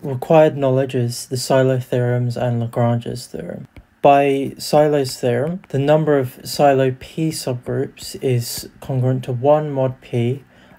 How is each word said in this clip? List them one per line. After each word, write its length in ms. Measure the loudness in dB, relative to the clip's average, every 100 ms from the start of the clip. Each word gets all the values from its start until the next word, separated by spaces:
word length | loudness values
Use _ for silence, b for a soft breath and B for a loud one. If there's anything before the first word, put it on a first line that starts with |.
required 520 | -8 -8 4 6 6 4
knowledge 380 | 0 0 0
is 320 | -2 -4 -6 -8
the 120 | -8
Silo 420 | 0 2 4 0
theorems 580 | -2 -2 0 0 -2 -2
and 220 | -2 -2
Lagrange's 680 | -4 -2 0 0 -4 -10 -12
theorem. 420 | -12 -12 -14 -16 -20 _ _
By 500 | 4 6 4 0 -4 -8
Silo's 580 | 0 2 4 2 -2 -4
theorem, 460 | -2 -2 -2 -6 -6
the 100 | -2
number 400 | 2 2 4 2
of 200 | 0 -8
Silo 520 | -12 2 4 4 2 -2
P 300 | -12 -4 -4
subgroups 880 | -4 -6 -6 -6 -6 -6 -8 -16 -6
is 460 | -2 -2 -2 -10 -12 -16
congruent 440 | -6 -2 0 -2
to 100 | -4
one 380 | -2 4 4 2
mod 280 | -2 -2 -4
P 440 | -6 -2 -2 -4 -10 b b